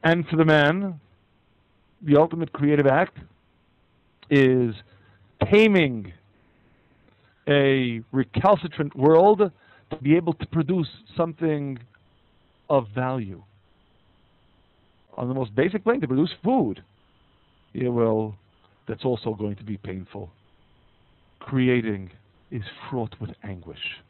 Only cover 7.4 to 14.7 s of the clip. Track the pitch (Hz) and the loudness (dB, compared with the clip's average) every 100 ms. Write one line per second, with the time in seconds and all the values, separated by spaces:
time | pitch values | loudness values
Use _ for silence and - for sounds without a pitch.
7.4 | - 143 139 135 123 117 117 135 123 - | 0 2 2 0 -2 -6 -6 -4 -4 0
8.4 | 190 196 170 - 143 - 139 160 196 208 | 2 2 0 -6 -8 0 4 6 6 4
9.4 | 202 - _ _ _ - 135 165 170 160 | 0 -2 _ _ _ -6 2 2 2 -6
10.4 | - 165 151 185 151 - _ - 165 156 | -4 -4 -2 -2 -4 -10 _ -4 -4 -2
11.4 | 165 151 143 127 120 _ _ _ _ _ | -4 -4 -6 -10 -16 _ _ _ _ _
12.4 | _ _ _ 143 110 107 127 131 101 87 | _ _ _ -2 0 -6 -4 -4 -8 -12
13.4 | 98 _ _ _ _ _ _ _ _ _ | -20 _ _ _ _ _ _ _ _ _
14.4 | _ _ _ | _ _ _